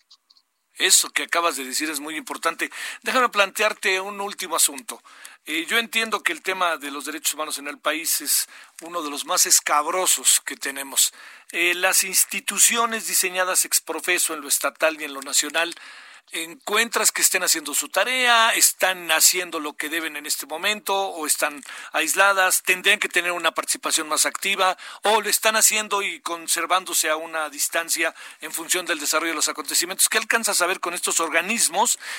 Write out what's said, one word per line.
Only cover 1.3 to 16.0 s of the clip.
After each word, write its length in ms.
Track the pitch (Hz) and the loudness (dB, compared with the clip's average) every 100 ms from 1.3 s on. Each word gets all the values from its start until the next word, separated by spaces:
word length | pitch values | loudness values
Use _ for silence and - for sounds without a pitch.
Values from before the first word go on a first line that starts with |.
| 170 170 135 | 0 0 -2
de 80 | 131 | -4
decir 240 | 127 156 | -4 -4
es 100 | 147 | -6
muy 160 | 147 156 | -8 -10
importante. 540 | 127 135 165 165 151 - - - | -8 -4 -4 -2 -6 -8 -12 -8
Déjame 280 | - 240 240 | -2 2 2
plantearte 680 | 202 196 - 214 214 208 190 | 2 0 2 -2 0 -2 0
un 220 | 196 202 | -2 -8
último 340 | 202 190 180 160 | -8 -8 -4 2
asunto. 460 | - 139 117 117 - - - - - | 2 0 -12 -14 -16 -20 -20 -16 -6
Eh, 200 | 160 165 | -4 0
yo 140 | 220 | 0
entiendo 420 | 226 226 226 202 | 0 -2 -2 -2
que 100 | - | -2
el 120 | 160 | -4
tema 340 | - 185 175 156 | -4 -2 -2 -2
de 140 | 143 | -6
los 140 | 143 139 | -8 -8
derechos 280 | 151 - | -6 -4
humanos 240 | 147 151 139 | -4 -6 -8
en 100 | 143 | -8
el 120 | 143 | -6
país 420 | 151 156 160 - | -4 -2 -2 -4
es 260 | 147 - - - - - | 0 -2 -2 -10 -20 -18
uno 180 | 160 175 | -10 -6
de 80 | 151 | -6
los 160 | 143 135 | -6 -2
más 220 | 180 185 | 0 4
escabrosos 920 | - - 151 151 180 180 - 123 - | 2 2 0 2 0 0 2 2 0
que 140 | - 135 | 0 -8
tenemos. 560 | 139 139 139 127 - - - - - | -8 -8 -6 0 0 -2 -20 -20 -8
Eh, 220 | - 175 | 0 0
las 300 | 175 185 185 | 2 2 2
instituciones 1040 | 190 180 - 196 - 196 - 233 233 226 185 | 2 0 0 -2 -4 4 4 4 0 -2 -2
diseñadas 580 | 185 190 180 185 165 165 | -2 0 0 0 0 0
ex 160 | - | 0
profeso 540 | - 160 - 175 - 156 | -2 -6 0 0 0 -4
en 60 | |
lo 60 | 139 | -2
estatal 540 | - 143 - 160 156 | -2 -2 0 0 0
y 40 | 151 | -8
en 100 | 139 | -10
lo 60 | |
nacional, 520 | 135 - 147 156 170 165 - - | -4 -2 0 0 -2 -4 -18 -20